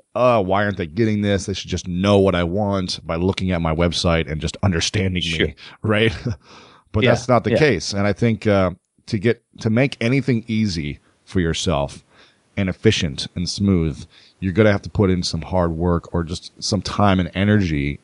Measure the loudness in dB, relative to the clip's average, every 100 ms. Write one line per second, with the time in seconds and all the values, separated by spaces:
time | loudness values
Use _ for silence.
0 | _ 0 2 2 2 0 0 -2 -6 0
1 | 0 0 0 0 -2 -8 -6 -8 -4 -2
2 | 4 6 4 2 0 -2 -2 -2 -4 -8
3 | -6 -2 -2 0 -2 -2 -2 0 0 0
4 | 0 0 0 -4 -6 -2 0 0 -2 -2
5 | -2 -2 -4 -2 -4 -4 -20 -10 -2 2
6 | 0 0 -8 -8 _ -20 -20 _ _ 0
7 | 2 2 2 0 2 2 4 2 -2 -2
8 | -2 0 0 0 2 2 2 -2 _ _
9 | -6 -2 0 -2 _ -6 0 2 0 -2
10 | 0 0 0 -2 0 0 0 -2 -6 -10
11 | _ _ _ -2 0 0 -2 -2 -2 -8
12 | _ _ -20 _ _ -6 -4 2 2 2
13 | -4 -6 -10 -6 -6 -2 2 2 2 -4
14 | -14 _ _ _ -4 4 4 4 -2 0
15 | 2 2 -2 -6 -4 0 0 0 0 0
16 | -2 -6 -4 -8 -14 _ -4 -4 -4 0
17 | 2 2 0 -2 2 2 2 0 -2 -6